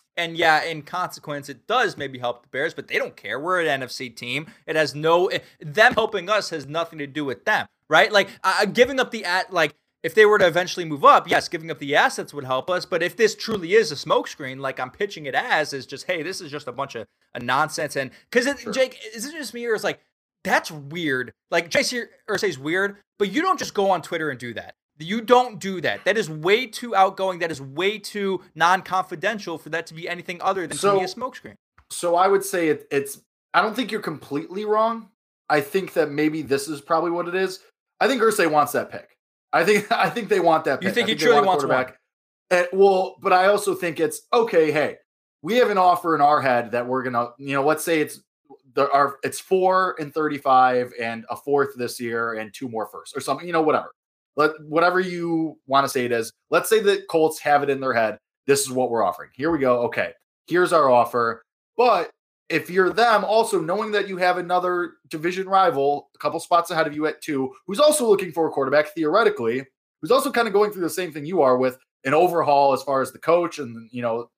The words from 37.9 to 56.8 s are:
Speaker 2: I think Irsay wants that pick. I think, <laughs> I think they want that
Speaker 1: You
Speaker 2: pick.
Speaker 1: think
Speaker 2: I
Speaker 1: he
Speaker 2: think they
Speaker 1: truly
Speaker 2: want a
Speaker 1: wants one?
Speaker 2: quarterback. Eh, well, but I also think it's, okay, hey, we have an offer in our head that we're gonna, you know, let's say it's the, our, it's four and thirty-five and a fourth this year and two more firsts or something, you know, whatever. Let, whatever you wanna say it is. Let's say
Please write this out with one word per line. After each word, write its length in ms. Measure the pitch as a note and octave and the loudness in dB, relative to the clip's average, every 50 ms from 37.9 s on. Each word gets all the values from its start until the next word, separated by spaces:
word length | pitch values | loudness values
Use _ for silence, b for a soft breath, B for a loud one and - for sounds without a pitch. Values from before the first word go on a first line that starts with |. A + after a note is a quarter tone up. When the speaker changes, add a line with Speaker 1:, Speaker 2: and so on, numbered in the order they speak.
| _ - | _ 0
Speaker 2:
I 80 | F#3 | 0
think 140 | A3 C#4 B3 | 2 2 2
Irsay 280 | G#3 A3 G3+ - F#3 E3 | 2 2 2 2 2 2
wants 240 | D3+ D3+ C#3+ C#3+ - | 4 2 2 2 0
that 180 | B2+ G#2 - | -4 -4 -6
pick. 260 | - - - _ _ _ _ _ _ _ _ _ - | -10 -16 -18 _ _ _ _ _ _ _ _ _ 0
I 120 | D3+ E3 | 2 4
think, 260 | F3+ G#3+ G3+ G#3 - A3+ | 4 4 2 2 0 0
<laughs> 120 | - F#3+ | 0 0
I 40 | F3 | 0
think 180 | - A#3+ G#3+ F3+ | 0 -4 -2 0
they 120 | G#3 F#3+ | 0 2
want 240 | E3+ E3 D#3+ D#3 D#3 | 4 4 4 4 2
that 160 | D#3 C#3 B2 - | 0 -2 0 -2
Speaker 1:
You 60 | F#3+ | -2
Speaker 2:
pick. 60 | - | 0
Speaker 1:
think 100 | A#3+ A3+ | 0 0
Speaker 2:
I 20 | F#3+ | 0
Speaker 1:
he 40 | A3 | 0
Speaker 2:
think 80 | - | 2
they 40 | - | 4
Speaker 1:
truly 100 | A#3 A#3 | 4 6
Speaker 2:
want 100 | A3+ G#3 | 6 6
a 20 | F#3+ | 4
Speaker 1:
wants 160 | F#3 D3+ C#3 | 2 2 2
one? 60 | B2+ | 2
Speaker 2:
quarterback. 280 | C3 B2+ B2+ - - _ _ _ _ _ _ _ _ _ _ - | 0 0 0 -2 -8 _ _ _ _ _ _ _ _ _ _ 0
Eh, 160 | F#3 F3+ F3+ F3 - | 2 2 2 2 4
well, 440 | F#3+ G3 G3 F#3+ F#3 F#3 E3+ - - | 6 6 6 6 4 0 -2 -6 -6
but 120 | - F#3+ F3+ | 0 2 4
I 140 | F3+ F#3 | 6 6
also 280 | G3 G#3 G3+ G3+ G3 F3 | 4 4 2 2 -2 -2
think 240 | - - E3+ D#3 - | -2 -4 -4 -2 0
it's, 240 | D#3+ D3+ D#3 - - _ - | 0 -2 -2 -4 -6 _ 0
okay, 380 | B3 - - G3+ E3+ D#3 D3+ | 2 2 2 4 4 4 4
hey, 280 | C#3+ D#3 C#3+ A2 - - _ _ _ _ _ _ _ _ - | 2 2 0 0 -4 -8 _ _ _ _ _ _ _ _ -6
we 140 | D#3+ G#3+ | -2 2
have 140 | B3 A#3+ G#3+ | 2 2 2
an 80 | G#3 F#3+ | 4 4
offer 360 | F#3 F3+ F3 E3+ - E3+ D#3+ | 4 4 4 4 2 0 2
in 60 | D3 | 4
our 200 | C#3+ C#3+ D3+ C#3+ | 4 4 4 4
head 300 | B2+ C3+ B2 A#2+ A#2 A2+ A2 | 4 2 2 2 0 -2 -4
that 140 | A#2+ B2 | -4 -4
we're 160 | B2 B2+ C3 A#2+ | -2 -4 -4 -4
gonna, 280 | B2+ B2 A#2+ A#2+ - - - | -2 -2 -2 -2 -4 -6 -12
you 160 | C#3 C#3 C#3 | -8 -4 -2
know, 100 | C#3 C3+ | 0 2
let's 180 | D3 D#3 D3+ - | 2 2 0 0
say 180 | - E3 D#3 | 0 0 0
it's 200 | D3 D3 - - _ _ _ _ _ _ - - _ C3+ A#2 | 0 -2 -6 -10 _ _ _ _ _ _ -20 -20 _ _ _
the, 160 | C#3 C#3 C3+ C#3 | 0 2 2 4
our, 260 | C#3 C#3+ C#3 - - - | 2 2 2 -2 -4 -8
it's 160 | C3+ - - | -8 -8 -10
four 560 | - - F#3+ F#3+ F#3 F#3 F#3 F#3 F#3 F#3 - - | -4 -2 0 2 2 2 2 2 2 0 -2 -6
and 120 | D#3 C#3 - | -10 -8 -4
thirty-five 800 | D#3+ D#3 D3+ D3 C#3 - C#3 C3 C3 B2+ B2+ B2 B2 B2 B2 - - | -4 -2 -2 -4 -2 0 2 4 6 6 4 4 0 -2 -2 -6 -6
and 240 | A#2 A2+ A#2 A2+ A2+ - | -6 -6 -6 -8 -10 -10
a 60 | A#2+ | -12
fourth 380 | - - - C#3 C#3 C#3 C3+ - | -10 -4 0 2 2 2 0 -2
this 240 | B2 B2 A#2 A#2+ - | -6 -8 -6 -6 -8
year 340 | B2 A#2 A#2 A#2 A#2 A#2 A2+ | -8 -6 -4 -4 -4 -4 -6
and 180 | A2 A2 G#2+ G2+ | -8 -10 -12 -12
two 160 | - C#3 B2+ | -12 -12 -8
more 180 | A2+ A2 G#2 | -8 -8 -8
firsts 300 | - - G2 - - - | -8 -10 -16 -18 -14 -12
or 40 | C3+ | -8
something, 260 | B2 D3 C#3 C#3+ E3 | -4 -4 -4 -4 -4
you 60 | F3 E3+ | -2 0
know, 100 | E3 D#3 | 2 2
whatever. 300 | D#3 C#3 A2+ - - - _ _ _ _ _ _ _ _ | 2 2 0 0 -6 -12 _ _ _ _ _ _ _ _
Let, 240 | C#3 D3 D3+ D#3 - D3+ | 2 2 2 0 -4 -10
whatever 360 | D3 C3+ D#3+ E3 F3+ F3+ F#3 | -4 0 2 4 4 4 2
you 600 | F#3 F3+ F3 F3 E3+ E3+ E3 D#3+ D#3+ D#3+ D3 - _ - | 0 -2 -4 -6 -4 -2 -2 -2 -2 -4 -6 -10 _ 0
wanna 200 | C3 C#3 C#3 C3 | 2 2 2 2
say 180 | - C3+ B2 | 0 -2 -2
it 40 | A#2+ | 0
is. 220 | A#2+ A#2 A2+ - - _ _ _ | -2 -2 -4 -6 -10 _ _ _
Let's 180 | D3 F3 F3+ - | 0 0 2 4
say 120 | A3 G#3+ | 2 4